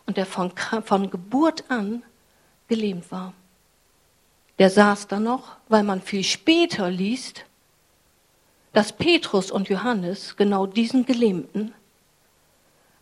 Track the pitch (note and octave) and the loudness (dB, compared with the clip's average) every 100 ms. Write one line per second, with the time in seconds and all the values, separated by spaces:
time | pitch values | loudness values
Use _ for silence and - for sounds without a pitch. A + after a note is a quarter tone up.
0 | - G3 F#3+ - F3+ - - A3+ A3 G3 | -6 -4 -4 -4 -4 -4 -4 -4 0 0
1 | G3 F#3+ F#3+ B3+ D#4+ D#4+ - B3+ G3+ A#3 | 0 -8 -4 2 2 0 -6 -4 -4 -6
2 | - _ _ _ _ _ _ A3+ G#3 F3+ | -12 _ _ _ _ _ _ -2 -2 -6
3 | - F#3 F#3 - _ _ _ _ _ _ | -10 -12 -12 -16 _ _ _ _ _ _
4 | _ _ _ _ _ - F#3+ F#3+ G#3 G3+ | _ _ _ _ _ 2 4 6 4 2
5 | - G3 A3 B3+ - - _ G#3+ G3+ F#3 | -4 -4 -2 -4 -8 -20 _ 2 2 -4
6 | - G3 F#3 - - E4 E4+ - F#3 F#3 | -4 -4 -2 -2 2 4 2 0 -2 -2
7 | G3 B3+ - - - _ _ _ _ _ | -2 -4 -8 -16 -20 _ _ _ _ _
8 | _ _ _ _ _ _ _ A3 G#3 - | _ _ _ _ _ _ _ 0 0 -2
9 | E4 E4+ - G3 - G3 F#3+ F#3+ A3+ A3 | 2 2 2 -2 0 -4 -2 -2 -2 -2
10 | F3 G3 - - G#3 G3 G3 G#3 A#3 C4 | -4 -6 -12 0 2 2 0 0 2 0
11 | B3 A#3+ A3+ F3+ - G3+ A3 - _ _ | 2 2 2 0 -6 -8 -8 -10 _ _
12 | _ _ _ _ _ _ _ _ _ _ | _ _ _ _ _ _ _ _ _ _